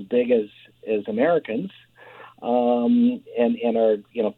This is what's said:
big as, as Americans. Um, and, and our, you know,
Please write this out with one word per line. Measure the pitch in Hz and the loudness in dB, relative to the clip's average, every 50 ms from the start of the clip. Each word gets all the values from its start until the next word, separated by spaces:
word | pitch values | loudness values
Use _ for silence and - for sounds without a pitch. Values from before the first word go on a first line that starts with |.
| 101 95 | -4 -2
big | 120 120 123 117 | -2 0 2 2
as, | 123 113 104 104 - - - _ _ _ - | 2 0 0 -2 -10 -20 -20 _ _ _ -6
as | - 110 104 101 | -4 -4 -4 -4
Americans. | 117 104 110 135 165 175 151 - - 107 123 185 196 - - _ _ _ - - - - - - - - _ | -4 -2 0 0 2 0 0 -2 -4 -6 -6 -8 -8 -12 -18 _ _ _ -20 -20 -20 -20 -20 -20 -20 -20 _
Um, | - 117 120 123 120 120 120 120 120 120 120 120 120 123 127 - - - - | -4 -2 0 2 2 2 2 2 2 2 4 4 4 2 0 -2 -8 -6 -2
and, | 117 120 117 117 | 0 0 0 0
and | 113 117 120 113 | -2 -2 -2 0
our, | 113 113 110 107 104 104 _ | 2 2 2 2 0 -4 _
you | - 120 107 | -6 -4 -4
know, | 104 104 | -4 -2